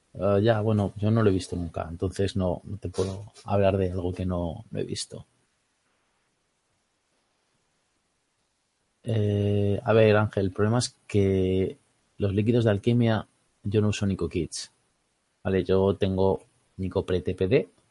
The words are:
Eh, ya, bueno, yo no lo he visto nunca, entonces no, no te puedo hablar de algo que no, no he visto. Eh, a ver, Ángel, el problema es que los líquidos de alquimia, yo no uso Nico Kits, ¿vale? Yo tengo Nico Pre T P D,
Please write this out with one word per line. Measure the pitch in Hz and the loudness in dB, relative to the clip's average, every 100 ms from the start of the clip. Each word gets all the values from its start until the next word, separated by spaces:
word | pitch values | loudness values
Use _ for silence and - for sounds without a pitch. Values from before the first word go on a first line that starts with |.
| _ | _
Eh, | - 95 101 | -4 0 2
ya, | 110 110 | 2 2
bueno, | 107 107 95 - | 0 0 0 -2
yo | 107 | 0
no | 113 | 2
lo | 107 | 2
he | |
visto | 95 - 87 | 2 -2 -6
nunca, | 85 - 80 | -6 -8 -8
entonces | 85 95 - 98 101 | -6 -6 -2 -4 -2
no, | 92 - | -2 -4
no | - 98 | -8 -10
te | 90 | -8
puedo | 92 95 98 101 - | -4 -4 -4 -14 -16
hablar | - 101 98 98 | -4 2 2 2
de | 92 | 0
algo | 92 90 | -2 -6
que | 90 | -4
no, | 92 90 85 76 - | -4 -4 -4 -8 -10
no | 101 | -8
he | |
visto. | 92 - - - - _ _ _ _ _ _ _ _ _ _ _ _ _ _ _ _ _ _ _ _ _ _ _ _ _ _ _ _ _ _ _ _ _ _ _ _ _ | -6 -8 -10 -14 -20 _ _ _ _ _ _ _ _ _ _ _ _ _ _ _ _ _ _ _ _ _ _ _ _ _ _ _ _ _ _ _ _ _ _ _ _ _
Eh, | - 110 104 101 101 101 101 101 | -4 0 0 2 2 2 0 0
a | - | 2
ver, | 110 110 104 | 6 6 6
Ángel, | 110 - | 2 -2
el | 98 | -4
problema | - 104 120 | -2 0 0
es | - _ - | -2 _ -2
que | 104 98 95 92 92 92 - _ _ _ - | 2 2 2 2 0 -2 -6 _ _ _ -4
los | 101 | -2
líquidos | 98 107 120 | 0 2 2
de | 113 | 2
alquimia, | 101 - 120 117 107 - _ _ _ | 2 2 2 2 0 -4 _ _ _
yo | 101 107 | -2 0
no | 104 | 2
uso | - 101 | 0 -2
Nico | 92 82 | -2 -4
Kits, | 90 76 - - _ _ _ _ _ _ _ | -4 -4 -8 -14 _ _ _ _ _ _ _
¿vale? | 95 95 | -2 -2
Yo | 90 95 98 | 2 2 2
tengo | 95 95 92 95 - - _ _ - | 2 0 2 0 0 -6 _ _ -8
Nico | 92 95 - | -4 -4 -2
Pre | 90 | -4
T | - - | -2 -2
P | 95 | 0
D, | 139 - _ _ | 0 -2 _ _